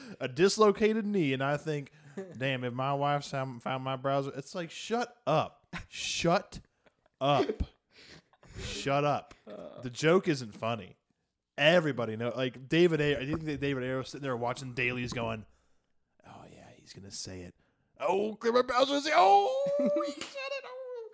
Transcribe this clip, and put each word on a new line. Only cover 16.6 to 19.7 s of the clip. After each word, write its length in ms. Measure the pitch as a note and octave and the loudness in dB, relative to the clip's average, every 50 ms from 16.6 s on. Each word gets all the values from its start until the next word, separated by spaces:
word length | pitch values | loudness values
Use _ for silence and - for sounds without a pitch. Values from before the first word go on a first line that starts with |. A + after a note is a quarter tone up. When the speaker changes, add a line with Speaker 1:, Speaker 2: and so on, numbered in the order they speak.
| - - - - | -20 -20 -20 -20
Speaker 1:
he's 120 | - - - | -20 -20 -20
gonna 180 | - G2 G2 | -18 -16 -14
say 300 | G2+ - - - F#2 F#2 | -10 -10 -10 -10 -10 -12
it. 140 | F2 - - _ _ _ _ _ _ _ _ - | -14 -14 -16 _ _ _ _ _ _ _ _ -4
Oh, 340 | - D3+ F3+ G3 G#3 G#3+ G#3+ | 0 0 2 2 0 -2 -4
clear 180 | - - A#3 A#3 | -4 0 2 4
my 100 | B3 B3 | 4 4
browser 320 | B3 B3+ A#3+ C4+ C4+ C#4+ | 4 4 4 4 4 4
history. 180 | C#4+ C#4 D#4 D4+ | 0 0 2 6
Oh, 760 | E4 F4+ G4 G4 G4+ G4+ B4+ C5 C5+ C#5 C#5 | 6 8 8 8 8 6 4 2 0 0 0